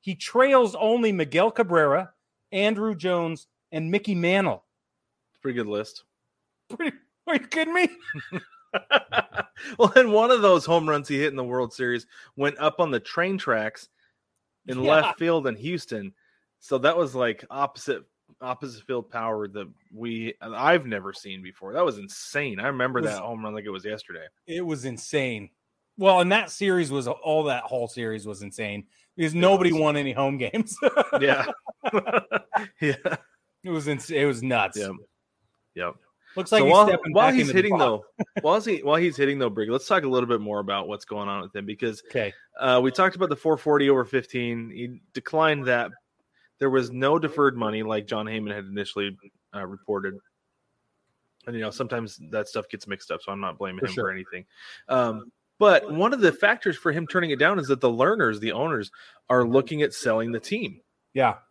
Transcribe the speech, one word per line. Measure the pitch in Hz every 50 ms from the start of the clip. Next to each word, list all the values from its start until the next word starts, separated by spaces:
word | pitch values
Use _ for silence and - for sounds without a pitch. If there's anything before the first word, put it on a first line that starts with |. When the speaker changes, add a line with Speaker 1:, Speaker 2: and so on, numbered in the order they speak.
Speaker 1:
He | _ 196 185
trails | - - - - 233 262 277 277 262 247 208 185
only | 170 202 220 226 240 233 220 202
Miguel | 180 160 143 123 165 185 226
Cabrera, | 220 - 233 185 170 165 156 143 139 160 185 160 _ _ _ _ _ _ _ _ -
Andruw | 190 202 214 226 202 214 220 214
Jones, | 165 156 185 180 175 170 165 165 147 - _ _ _ _ _ -
and | 156 160 160
Mickey | 180 208 208 214 202
Mantle. | 175 170 170 185 196 196 160 107 92 _ _ _ _ _ _ _ _ _ _ _ _ _ _ _ _ _
Speaker 2:
Pretty | 139 123
good | 120 113
list. | 104 104 104 107 - - - _ _ _ _ _ _ _ _ _ _ _ _ _ _
Speaker 1:
Pretty, | - - 339 302 - - _ _ _ _ _
are | - 330
you | 269
kidding | 254 - - 320 320 320 330
me? | 359 359 339 349 - - - - 151 - - -
<laughs> | 185 - _ _ _ _ _ -
Speaker 2:
<laughs> | 175 - _ 277 277 - _ - 233 - - - - - - _ - - 285 254 -
Well, | 233 - -
and | 262 254 233 208
one | 214 220 240
of | 254 240 202
those | 202 185 170 139
home | 156 165 170 160 156
runs | 151 147 143 -
he | 143 135
hit | 143 151
in | 139
the | 135 127
World | 123 123 127 127 117 -
Series | - 131 120 123 120 117 _ - - - - _
went | - 139 143 143 -
up | 147 156 151 -
on | 175 160
the | 131 113
train | - - - - 170 185 196 185
tracks | - - 120 110 107 110 - - - _ _ _ _ _ _ _ _ _ _ _ _ _ _ _ _
in | - 127 127 131
Speaker 1:
Yeah. | 139
Speaker 2:
left | 151 156 151 - - -
field | 165 170 170 165 139
in | 135 113
Houston. | 104 113 151 180 170 - - 120 107 101 98 98 _ _ _ _ _ _ _ _ _
So | _ - 139 131
that | 120 147 165
was, | 175 175 139 123
like, | 131 123 117 107 - - -
opposite, | - 135 139 139 - - - - 131 90 69 _ _ _ _ _ _ _
opposite | 127 127 127 - - 135 117 107 104
field | - 131 120 113 _
power | - 117 113 113 110 107 104 101
that | 98 104 98 78 55 _ _ _ -
we, | 110 117 120 117 113 113 117 - _
I've | - 113 110 107 127 147 175 175 143
never | 127 110 101 92 98 95
seen | - - 101 95 95 92
before. | 92 - _ 95 95 107
That | 151 180
was | 160 117 101
insane. | 101 98 - - - - - 143 147 135 107 95
I | 107 135
remember | 139 127 127 127 131 -
Speaker 1:
It | 117
was | 110 104
Speaker 2:
that | 98 90
home | 117 117 113 110
run | 107 104
like | 107 101
it | 104
was | 98 95 92
yesterday. | 104 107 107 - - 90 82 80 80 _ _ _
Speaker 1:
It | - 170 170 180
was | 170 156 139 120
insane. | 135 120 107 - - - 147 135 127 117 107 104 95 _ _ _ _ _ _ _ _ _ -
Well, | 190 190 190 180
and | 175 180 196
that | 220 214 -
series | - - 202 196 185 180 170 139
was, | 135 139 127
all | 120 143 - - 160 156 156 156
that | 147 131 123 113
whole | 110 127 123 120
series | 113 - 123 117 110 110 110 101
was | 107 104 95 101
insane | 101 - - 113 104 101 104 98 _ _ _ _ _ _
because | - 165 160 156
Speaker 2:
It | 170
Speaker 1:
nobody | 180 185 196 190 180 170 165
Speaker 2:
was. | 160
Speaker 1:
won | 156 151 147
any | 147 143 135 123
home | 123 139 139 139 135
games. | 127 107 - 220 220 220 - - - 294 - 294
<laughs> | 262 - - 262
Speaker 2:
Yeah. | 139 139 131 139 - - - - _ - - _ -
<laughs> | - - 208 - 233 226 226 - - - - - _ - - 214 - _ _
Yeah. | 160 147 139 - - 180 156 - _ _ _ _ _ _ _ _ _
Speaker 1:
It | 185
was | 170 160 143
ins-, | 147 147 131 107 -
it | 165 147 139
was | 147 135 117 123
nuts. | 131 127 117 101 95 -
Speaker 2:
Yep. | 104 104 98 95 - - _ _ _ _ _ _ _ _ _ _ _ _ _ _
Yep. | 87 90 87 87 _ _ _ _ _ _ _ -
Speaker 1:
Looks | 185 185 180 -
like | 214
Speaker 2:
So | 139
Speaker 1:
he's | 139 165
Speaker 2:
while, | 196 208 208
Speaker 1:
stepping | 185 170 - 165 151
Speaker 2:
while | 196 226
Speaker 1:
back | 262 262
Speaker 2:
he's | 254 233 185
Speaker 1:
into | 165
the | 190
Speaker 2:
hitting, | 185 208 190 113
Speaker 1:
box. | -
Speaker 2:
though, | 123 110 104 - - _ _ 220 _ _ 208 -
while | 151 175 220
he, | 208 226 196 151 -
while | 143 147
he's | 160 175 180 143
hitting, | 127 139 139 143 139
though, | 131 120
Brig, | 101 107 107 107
let's | 117 135 -
talk | - 214 185 151
a | 135
little | 127 127 123 117
bit | 120 113
more | 107 104 104 104
about | 101 98 101 101 92 82
what's | 104 101 -
going | _ 110 104 101 101
on | 98 101 90
with | 92 _
him | 104 98
because, | 101 110 101 127 117 110 104 - -
Speaker 1:
Okay. | - 135 110 101 - - _ _ _ -
Speaker 2:
uh, | 131 131 127 127 127
we | 135
talked | 127 - 185 185 180
about | 175 185 170
the | 147
four | - - 160 156
forty | 135 - 151 147 147 143 139
over | 139 131 123
fifteen. | 104 - 131 120 - - 123 120 120 117 117 117 113
He | - 120 120 120 123 - _ _ _
declined | - - - - 156 160 156 151 143 135
that. | 127 123 120 117 123 - - _ _ _ _ _ _ _ _ _ _ _ _
There | 139 139
was | 131 135 123 117
no | 123 123 131 139 151 170
deferred | 160 151 - - 143 139 123
money | 120 117 107 107 110 110
like | 107 110 107 104
John | 101 120 107 107
Heyman | 110 110 110 107 104 101
had | 104 98
initially, | 95 98 101 101 - - 101 101 101 98 - _ - _ _ _ _ -
uh, | 104 98
reported. | 90 101 95 _ - 104 98 95 98 95 98 _ _ _ _ _ _ _ _ _ _ _ _ _ _ _ _ _ _ _ _ _ _ _ _ _
And, | 120 120
you | 113 110
know, | 107 101
sometimes | - 135 113 127 120 113 107 - - - 80
that | 90 107 104
stuff | - - 123 - -
gets | - 101 -
mixed | 104 98 - - -
up, | 82 85
so | - - 98
I'm | 98
not | 98 92 82 -
blaming | 101 95 90 92
Speaker 1:
For | 90
Speaker 2:
him | 95 92
Speaker 1:
sure. | 110 110
Speaker 2:
for | 95 95
anything. | 92 92 - - 90 92 _ _ _ - - - - - -
Um, | 127 127 123 117 110 107 107 - _ _ _ _ _ _
but | 214 208 185 147 139 - 151
one | 160 185 233 269
of | 262
the | 208 175
factors | - - - 202 233 233 - 196 160
for | - - 170 143
him | 160 170
turning | 156 - 185 175 165
it | 143 123
down | 139 165 202 190
is | 147
that | 131 139 127
the | 135 127
Lerners, | 117 117 127 170 214 226 160 117 107 104
the | 107 113 -
owners, | - 139 165 156 117 101 98 _ - - - - _ _ _
are | 123 127 123
looking | 117 120 135 135 - 160 151 147
at | 139 -
selling | - - 123 110 110 113 117
the | 117 113
team. | - - - 226 226 - 196 - _ _ _ _ _ _ _
Speaker 1:
Yeah. | 127 139 196 202 - _ _